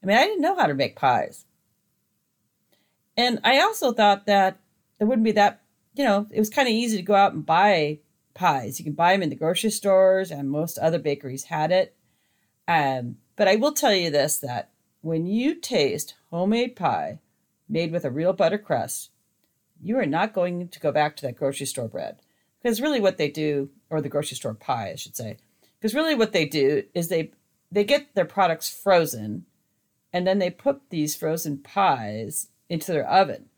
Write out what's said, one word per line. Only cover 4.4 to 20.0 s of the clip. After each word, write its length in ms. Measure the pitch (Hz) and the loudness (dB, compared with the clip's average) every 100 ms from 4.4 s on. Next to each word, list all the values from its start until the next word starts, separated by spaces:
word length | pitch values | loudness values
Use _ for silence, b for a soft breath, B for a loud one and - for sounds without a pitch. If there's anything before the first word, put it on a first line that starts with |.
| 190 185 _ _ _ _ | 4 0 _ _ _ _
it 60 | 214 | 0
wouldn't 200 | 247 220 | 2 2
be 60 | |
that, 320 | 208 147 - _ _ _ - | 4 4 2 _ _ _ -2
you 80 | |
know, 240 | 277 202 208 | 2 2 0
it 80 | - | -2
was 140 | 214 | -2
kinda 180 | 247 254 | 2 0
easy 280 | 220 240 214 | 2 0 -2
to 40 | |
go 140 | 180 202 | 2 4
out 180 | 196 | 4
and 100 | 156 | 2
buy 540 | 151 160 202 185 151 151 _ _ _ - | 0 4 4 4 0 -4 _ _ _ -2
pies. 420 | 180 139 113 120 | 0 0 -4 -10
You 80 | 156 | -10
can 80 | |
buy 200 | 151 170 | 0 2
'em 100 | 196 | 2
in 60 | 170 | 0
the 60 | 123 | -2
grocery 360 | 156 180 226 | -2 0 -2
stores, 580 | 208 202 190 190 190 190 | -2 2 4 6 4 0
and 220 | 151 139 | -6 -4
most 260 | 143 165 - | -4 -4 -2
other 220 | 156 165 | -2 0
bakeries 460 | 143 143 139 135 - | -2 -4 -6 -12 -8
had 260 | 156 156 | -4 0
it. 240 | 180 185 _ _ _ _ _ _ _ - | 0 0 _ _ _ _ _ _ _ -2
Um, 500 | 165 143 131 120 120 _ - | 0 2 -2 -6 -10 _ 0
but 120 | 196 | 2
I 80 | 214 | 4
will 160 | 285 | 2
tell 240 | 294 277 196 | 0 2 2
you 160 | 170 | 2
this, 260 | 147 143 - | 0 0 -2
that 300 | 135 123 - _ _ _ | -6 -8 -10 _ _ _
when 240 | 160 165 170 | -4 -4 -2
you 300 | 214 262 330 | 0 0 -2
taste 580 | - 240 143 - - - _ | -4 0 0 -2 -8 -14 _
homemade 460 | 170 185 226 247 254 | -4 0 0 -2 -2
pie 420 | 170 98 73 - _ _ _ _ _ | -2 -2 -4 -10 _ _ _ _ _
made 240 | 151 165 | -4 -2
with 140 | 170 147 | -2 -4
a 60 | |
real 220 | 127 165 | -2 -2
butter 260 | 185 165 202 | 2 0 0
crust, 500 | - 135 80 - - _ _ _ _ _ _ _ | -2 -4 -4 -8 -12 _ _ _ _ _ _ _
you 160 | 151 | -4
are 80 | 247 | -2